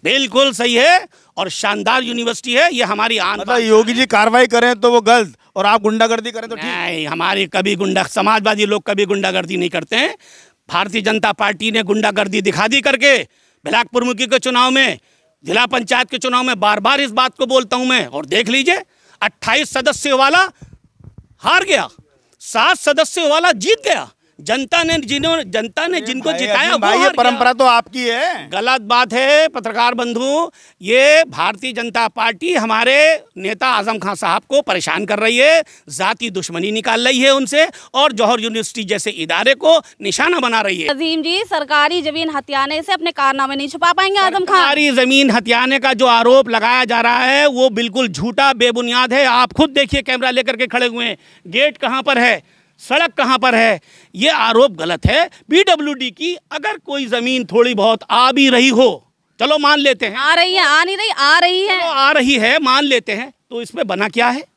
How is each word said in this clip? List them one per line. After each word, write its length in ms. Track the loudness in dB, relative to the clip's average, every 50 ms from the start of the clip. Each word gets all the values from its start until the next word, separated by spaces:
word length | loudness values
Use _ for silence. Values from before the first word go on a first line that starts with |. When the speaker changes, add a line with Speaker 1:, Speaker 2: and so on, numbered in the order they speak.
| _
Speaker 1:
बिल्कुल 480 | -2 -2 0 -2 -2 0 0 0 0 0
सही 220 | -2 -2 0 2
है 320 | 2 4 4 4 2 0 -4 _ _ _ _ _
और 120 | -8 -8 -8
शानदार 540 | -8 -4 -4 -2 -2 -2 -2 0 0 0 -2
यूनिवर्सिटी 520 | -2 -6 -4 -4 -4 -6 -6 -6 -2 0
है। 200 | 2 2 2 2
ये 100 | 0 -2
हमारी 340 | -2 0 -2 -2 -2 -2 -2
आन 140 | -2 -2 -4
Speaker 2:
मतलब 140 | -4 -4
Speaker 1:
बान 160 | -2 0 0 2
Speaker 2:
योगी 320 | 4 4 4 4 2 2
जी 120 | 0 0
कार्रवाई 400 | 2 2 2 2 4 4 4 4
करें 340 | 4 4 2 2 2 0 2
तो 100 | 2 4
वो 100 | 4 4
गलत 340 | 4 4 4 4 4 0 -6 _ _ _ _
और 100 | -2 0
आप 160 | 2 4 4 4
गुंडागर्दी 480 | 4 4 2 2 2 0 -2 -4 -8
करें 180 | -10 -10 -10 -10
तो 80 | -12
ठीक? 80 | -10 -8
Speaker 1:
नहीं, 420 | -8 -8 -6 -6 -6 -6 -6 -6
हमारी 400 | -6 -4 -4 -2 -2 -2 -2 -4
कभी 280 | -4 -2 -2 -2 -2 -2
गुंडा, 260 | -2 -2 -2 0 -2 -2
समाजवादी 640 | -2 -2 -2 0 0 0 0 0 0 0 0 0
लोग 160 | -2 -2 -4 -2
कभी 220 | -4 -2 -2 -2
गुंडागर्दी 520 | -2 -2 -2 -2 -2 -4 -4 -6 -4 -6
नहीं 120 | -4 -4 -4
करते 280 | -4 -6 -8 -4 -2
हैं। 200 | -2 -2 -2 -4 -8 _ -20 -20 -20 -20 _ _ _ _ _
भारतीय 340 | -4 -4 -4 -2 -4 -4 -2
जनता 300 | 0 -2 0 0 -2 -2
पार्टी 380 | -2 -2 -4 -4 -4 -6 -4
ने 120 | -2 -2 -2
गुंडागर्दी 600 | 0 -2 0 0 -2 0 -2 -4 -2 -2 -2 -2
दिखा 260 | -2 -2 0 -2 0
दी 120 | 0 0
करके। 380 | 0 0 -2 2 2 2 2 2 0 -6 _ _ _ _ _ _ _
बिलासपुर 400 | -2 -2 -2 -2 0 -2 -2 -2
मुखी 220 | -2 -2 -4 -4
के 120 | -2 -2 -2
चुनाव 320 | -2 0 0 2 2 2
में, 280 | 2 2 0 0 -2 -6 _ _ _ _ _ _ _ _ _
जिला 220 | -4 0 0 0
पंचायत 440 | 0 -2 -4 -2 -2 -2 -2 -2 -4
के 80 | -6 -6
चुनाव 240 | -4 -2 -2 -2 -2
में 180 | -2 -4 0
बार 200 | 0 0 0 2
बार 200 | 0 0 0 0
इस 100 | -2 -2
बात 260 | 0 0 -2 -2 0 _
को 80 | -4
बोलता 300 | 0 0 0 0 0 -4
हूं 80 | -2 -2
मैं, 220 | 0 0 0 -2
और 200 | -4 -8 -10 -8
देख 220 | -2 -2 -2 0 0
लीजिए 340 | 0 0 0 0 0 -2 -2 _ _ _ _ _ _ _ -6
अट्ठाईस 500 | -6 _ _ -4 -2 0 0 -2 -2 -4
सदस्यों 460 | -2 -2 -2 -2 -2 -2 -2 2 2
वाला 300 | 2 4 4 4 2 2 -2 _ -20 -20 -20 _ _ _ _ _ _ -20 _ -20 -20 _ _ _
हार 260 | -2 0 0 2 2
गया, 240 | 2 0 -2 -2 -4 _ _ _ _ _ _ _ _ _ _
सात 360 | -18 -6 -2 0 0 0 0
सदस्यों 540 | 0 0 -2 0 0 0 -2 -2 -2 0 0
वाला 220 | 0 2 2 2 0
जीत 260 | 0 0 0 -2 0 0
गया। 260 | -2 -2 -2 -4 -12 _ _ _ _ _ _
जनता 420 | -6 -4 -4 -4 -4 -2 -2 -2 0
ने 160 | 0 -2 -2
जिन्होंने, 460 | -2 -4 -6 -4 -2 -2 -2 -2 -4
जनता 420 | -4 -6 -6 -6 -4 -6 -6 -4
ने 100 | -2 -4
Speaker 2:
अरे 100 | -4 -4
Speaker 1:
जिनको 240 | -6 -8 -6 -4 -4
Speaker 2:
भाई, 80 | -4 -2
Speaker 1:
जिताया 200 | -2 0 0 0
Speaker 2:
अजीम 140 | 2 2 0
Speaker 1:
वो 60 | 0
Speaker 2:
भाई, 140 | 0 2 2
ये 60 | 2
Speaker 1:
हार 140 | 2 2 2
गया। 120 | 2 2
Speaker 2:
परंपरा 280 | 2 2 2 2 0 2
तो 120 | 4 4
आपकी 380 | 4 4 4 0 -2 -8 -6 -4
है। 480 | -2 -2 -2 -2 -2 -4 -6 -8 -8
Speaker 1:
गलत 300 | -6 -4 -2 0 0 -2
बात 320 | 0 0 0 0 2 0 0
है 360 | -2 2 4 4 4 2 2
पत्रकार 460 | -2 -6 -8 -6 -2 0 0 0 0
बंधु, 560 | -2 -4 -4 -4 -4 -2 -2 0 -2 -2 -4 _ _ -20 -20 _ _ -4
ये 420 | 0 2 4 4 6 6 4 2
भारतीय 480 | 0 -2 -2 -2 -2 -2 -4 -10 -10 -8
जनता 360 | -8 -8 -4 -2 -2 -2 -2
पार्टी 460 | _ -2 -4 -4 -4 -4 -4 -2 -2
हमारे 680 | -2 -2 0 0 0 2 2 4 4 4 4 2 0 -4 _ _
नेता 300 | -10 -8 -8 -6 -4 -2
आजम 320 | 0 0 0 -2 -2 -4 -4
खान 160 | -4 -6 -6
साहब 280 | -4 -2 -2 -2 -2 _ _
को 140 | -2 -2 0
परेशान 440 | 0 -2 -4 -2 -2 -4 -4 -2
कर 120 | -4 -4 -2
रही 180 | 0 0 2
है, 280 | 4 4 4 4 2 0 _ -12 -20 _ -16
जाति 420 | -8 -4 -4 -4 -4 -4 -6 -8
दुश्मनी 420 | -8 -8 -8 -8 -8 -6 -4 -4 -4
निकाल 360 | -4 -2 -2 -2 0 2 0
रही 120 | 0 2
है 100 | 4 4
उनसे, 380 | 4 2 0 0 0 0 0 0 -2 -12 -20 -6 0
और 180 | 0 0 0 2
जौहर 280 | 0 0 0 0 0
यूनिवर्सिटी 440 | -2 -4 -6 -6 -6 -8 -8 -10 -6
जैसे 260 | -4 -4 -4 -4 -6
इदारे 440 | -6 -8 -6 -4 -2 0 2 2 0
को 280 | 2 4 4 4 4 2 -4 -20 _ -6
निशाना 380 | -6 -2 0 0 0 0 0
बना 200 | 0 0 0 0
रही 220 | -2 -2 -4 -4 -2
है। 60 | -4
Speaker 3:
अजीम 340 | -4 -2 -2 -4 -4 -4 -4
जी, 220 | -4 -4 -4 -4
सरकारी 580 | -4 -4 -6 -4 -2 0 0 2 2 0 -2 -4
जमीन 280 | -4 -4 -4 -4 -4
हथियाने 520 | -4 -6 -8 -4 -4 -4 -2 -2 -4 -6 -4
से 100 | -4 -4
अपने 180 | -2 -2 -6
कारनामे 460 | -4 0 0 0 0 0 -2 -4 -4
नहीं 120 | -6 -6 -6
छुपा 240 | -6 -2 0 0 2
पाएंगे 260 | 2 0 0 2 2
आजम 260 | 0 2 0 0 -2
खान। 0 |
Speaker 1:
सरकारी 460 | 2 2 2 4 4 2 2 2 2
जमीन 400 | 2 2 2 4 4 4 4 4
हथियाने 480 | 2 0 0 0 0 0 2 0 0 0
का 140 | 0 0 0
जो 140 | 2 4
आरोप 420 | 4 4 4 6 6 6 6 4 4
लगाया 360 | 0 0 0 2 2 0 0
जा 160 | 0 0 0
रहा 240 | 2 2 2 2 2
है 220 | 2 2 4 2
वो 240 | 2 2 2 2 2
बिल्कुल 380 | 2 0 -4 -4 -2 -2 -2 -2
झूठा, 440 | -2 -4 -6 -4 0 0 2 2 2
बेबुनियाद 600 | 2 0 0 0 -2 -4 -2 0 0 0 0 2
है। 120 | 2 2
आप 280 | 2 2 2 0 0 2
खुद 180 | 0 0 2
देखिए 320 | 2 -2 -2 0 -2 -4 -2
कैमरा 280 | -2 -4 -2 -2 -2
लेकर 260 | -2 -2 -4 -4 -4
के 100 | -4 -6
खड़े 200 | -4 -2 -2 -2
हुए 180 | -2 -4 -4 -6
हैं, 120 | -6 -8 -10 _ _ _ _ _
गेट 300 | -8 -2 0 0 -2 -2
कहाँ 260 | -4 -6 -4 -4 -4 -2
पर 160 | -2 0 2
है, 380 | 2 2 0 0 -4 _ _ _ _ _ _ _
सड़क 340 | -8 -2 0 0 0 -2 -2
कहाँ 260 | -2 0 0 0 2
पर 160 | 2 2 2
है, 260 | 4 2 2 0 -2 _ _ _ -20 _ _ _
ये 140 | -2 0 0
आरोप 440 | 2 2 0 2 4 4 4 2 2
गलत 340 | -2 -4 -4 -4 -2 0
है। 240 | 0 2 2 0 0 -4 -20 _ _
पीडब्ल्यूडी 600 | 2 2 4 4 2 0 0 -6 -6 -6 -6 -10
की 240 | -8 _ -6 -6 -6
अगर 440 | -8 _ _ -12 -8 -8 -8 -8 -8
कोई 280 | _ -10 -8 -8 -6
जमीन 380 | -4 -4 -4 -2 -2 -2 -4 -4
थोड़ी 300 | -2 0 2 2 2 2
बहुत 260 | 0 2 2 0 0 -2 _
आ 220 | 2 2 4 4 4
भी 160 | 4 4 4
रही 200 | 4 4 4 4
हो, 440 | 4 4 4 4 2 -2 _ _ _ _ _ _ _ _
चलो 180 | 0 0 0 2
मान 200 | 2 2 2 4
लेते 280 | 4 0 0 0 -2
हैं। 100 | -6 -4
Speaker 3:
आ 180 | -4 0 0 2
रही 200 | 2 2 2 2
है, 100 | 0 2
आ 180 | 2 4 2 2
नहीं 120 | 0 -2
रही, 140 | -4 -4 -4
आ 280 | -2 0 2 4 4 4
रही 280 | 4 2 0 0 0
है। 140 | 0 0 -2
Speaker 1:
चलो, 100 | -2 -2
आ 220 | 0 2 2 2 4
रही 220 | 2 2 2 2
है, 240 | 2 2 2 2 2
मान 260 | 2 2 2 2 2
लेते 280 | 2 0 -2 -2 -4 -8
हैं, 200 | -8 -8 -10 -14 _ _ _
तो 120 | -10 -10 -10
इसमें 240 | -10 -6 -8 -6
बना 220 | -4 -2 -4 -4 -4
क्या 200 | -2 0 0 0
है? 160 | 0 -2 -8 _ _